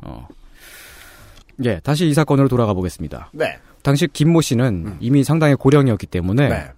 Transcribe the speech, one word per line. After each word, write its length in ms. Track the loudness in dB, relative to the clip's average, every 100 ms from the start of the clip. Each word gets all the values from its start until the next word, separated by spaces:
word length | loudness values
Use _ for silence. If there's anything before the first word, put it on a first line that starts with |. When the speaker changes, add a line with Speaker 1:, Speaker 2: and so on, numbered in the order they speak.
Speaker 1:
어. 240 | -12 -16 -18 -20 -20 -20 -20 -20 -20 -20 -20 -20 -20 -20 -18 -6
예, 160 | -4 -4
다시 240 | -2 0 0
이 80 |
사건으로 340 | 2 2 2 2
돌아가 240 | 2 0
보겠습니다. 560 | 0 -4 -6 -12 -12 -12
Speaker 2:
네. 260 | -8 -6 -8 _ _
Speaker 1:
당시 240 | -2 0 0
김모 280 | 0 2 2
씨는 220 | 2 0 0 -2 -8
Speaker 2:
음. 100 | -6
Speaker 1:
이미 240 | 0 2
상당히 300 | 2 2 2
고령이었기 520 | 2 4 4 4 0 -4
때문에, 420 | -4 -2 0 0
Speaker 2:
네. 160 | -2 -6